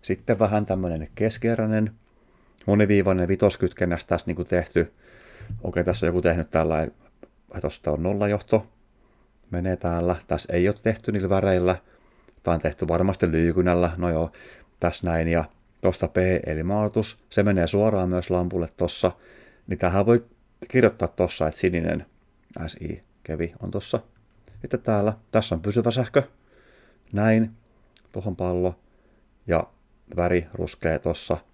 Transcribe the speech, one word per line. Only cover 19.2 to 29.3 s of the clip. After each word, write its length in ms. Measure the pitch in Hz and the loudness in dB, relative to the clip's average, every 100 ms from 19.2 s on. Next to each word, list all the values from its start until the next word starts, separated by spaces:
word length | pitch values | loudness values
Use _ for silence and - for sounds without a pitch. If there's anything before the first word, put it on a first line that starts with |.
| - - - _ - | -20 -20 -20 _ -10
Niin 120 | 92 | -2
tähän 260 | 90 95 101 | 0 2 4
voi 200 | 120 120 _ _ _ - | 2 0 _ _ _ -2
kirjoittaa 400 | 127 113 - - | 2 2 2 -6
tossa, 400 | - 87 - 80 | -2 -2 0 -4
että 120 | - | 0
sininen 460 | 92 87 82 80 - _ _ _ _ - 85 | -2 0 -2 -4 -6 _ _ _ _ -12 -12
S 80 | - | -10
I 220 | 78 - _ _ | -10 -10 _ _
kevi 300 | - 78 85 - | -10 -6 -6 -6
on 120 | 92 | -8
tossa. 280 | 104 - 120 - _ _ _ - - | -8 -4 -6 -6 _ _ _ -20 -16
Sitten 200 | - 123 | -6 -4
täällä. 320 | - 107 101 110 _ | 0 2 2 -2 _
Tässä 240 | 113 107 92 | 0 0 -4
on 60 | |
pysyvä 300 | 92 107 117 | -2 0 0
sähkö. 320 | 117 120 143 135 _ _ _ _ _ _ _ _ | 0 0 0 -2 _ _ _ _ _ _ _ _
Näin. 380 | 98 107 110 110 113 _ _ _ _ _ | 0 4 4 2 -6 _ _ _ _ _
Tohon 240 | - 98 90 | -8 -8 -4
pallo. 440 | 90 90 90 90 _ _ _ _ _ | -2 0 0 -2 _ _ _ _ _